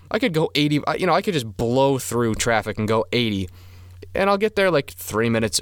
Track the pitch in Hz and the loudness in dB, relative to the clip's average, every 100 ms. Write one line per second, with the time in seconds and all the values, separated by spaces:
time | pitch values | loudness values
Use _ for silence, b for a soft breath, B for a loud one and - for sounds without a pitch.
0 | b 226 247 160 165 - 147 147 - 156 | b -2 0 0 0 0 2 0 -2 -2
1 | 185 143 143 165 113 95 117 123 139 135 | 2 0 0 -2 -4 -4 0 4 4 2
2 | - 117 117 107 - 113 104 104 107 113 | -2 0 0 0 0 0 0 -4 0 0
3 | - - 117 101 92 B B B B B | 0 0 0 -2 -6 B B B B B
4 | - - 196 202 214 214 190 156 - - | -8 -2 0 2 0 0 2 2 -2 -10
5 | - 104 117 113 110 - | -6 -2 0 2 0 0